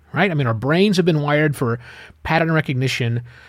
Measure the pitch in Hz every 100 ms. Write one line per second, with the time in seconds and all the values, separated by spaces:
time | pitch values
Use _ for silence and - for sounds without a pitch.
0 | _ 139 196 151 127 113 127 165 208 185
1 | 175 151 147 147 156 139 120 117 - -
2 | - - - 160 165 160 156 127 131 -
3 | 120 117 120 -